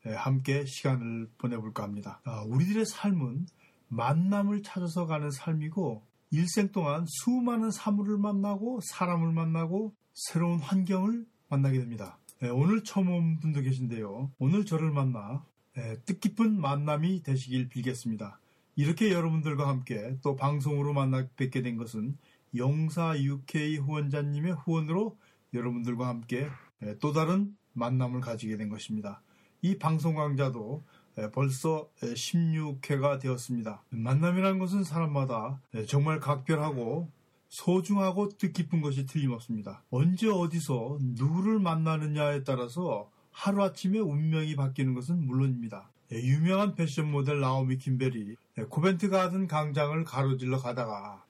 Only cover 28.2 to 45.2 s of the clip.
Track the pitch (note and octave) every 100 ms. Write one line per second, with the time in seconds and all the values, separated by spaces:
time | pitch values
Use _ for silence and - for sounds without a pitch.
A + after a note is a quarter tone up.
28.2 | B2 A2+ A2 G#2+ G#2+ G#2+ - G#2+ G2+ G2
29.2 | _ _ _ _ F3 G3 D#3+ D#3+ E3 D3+
30.2 | D3 C3+ B2+ A2+ G#2+ D3 - - _ -
31.2 | G#2+ C3 C3+ C3 D#3+ D#3+ D3+ _ B2 A#2+
32.2 | - E3+ E3 D#3+ D3+ C#3 - C#3+ C#3 C#3
33.2 | C3 B2+ - A#2+ A2 G#2 _ A2+ A2+ C3+
34.2 | E3+ F3+ F#3+ F#3+ F#3 G3 F3+ D#3 E3 C#3+
35.2 | C3 A#2 A2 C3+ - A2+ G#2+ C#3+ D3 D#3
36.2 | C3+ C#3+ - D#3 D3+ C3+ A#2 D3 E3+ -
37.2 | _ _ _ - - F3+ F3+ G3+ F#3+ F#3
38.2 | G3+ - F#3+ D#3+ E3 E3+ D3 C3+ C3+ D#3
39.2 | C3+ A#2 - A2+ G2 G2 _ B2+ D#3+ F#3
40.2 | A3 G3 E3+ E3 D#3 B2+ A#2 D3 C3 A#2
41.2 | C#3 E3+ G3 A3 F3+ D#3+ D#3+ D#3+ D3+ D3+
42.2 | D3 D3 C#3 C3 A#2+ D#3+ F3+ A2 - _
43.2 | _ - - G3 G3 - F#3+ G#3+ G3+ C#3+
44.2 | D#3 D#3+ D#3 D3 C3+ C3 C3 B2 B2+ F3